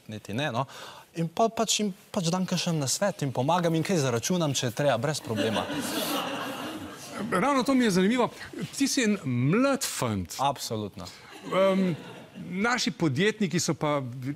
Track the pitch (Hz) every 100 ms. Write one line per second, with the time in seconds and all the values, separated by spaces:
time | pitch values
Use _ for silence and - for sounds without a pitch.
0 | - 107 - 104 151 113 135 - - -
1 | - - 165 - 226 226 220 - 214 185
2 | - 214 165 180 180 175 - 160 131 -
3 | 202 - 143 127 135 180 170 160 156 185
4 | 135 120 - 180 156 131 123 - 143 127
5 | 143 147 - 110 220 202 - - - -
6 | - 285 269 269 - 262 302 320 - -
7 | - - - 185 247 277 240 262 233 185
8 | 190 247 202 - - - 185 - 277 -
9 | 220 202 139 120 131 208 269 262 - -
10 | 123 101 90 - 135 135 - 110 101 90
11 | 87 - - - - 180 190 190 185 156
12 | - - - - - 180 226 247 - -
13 | 165 131 202 214 190 170 - 151 151 147
14 | 127 131 131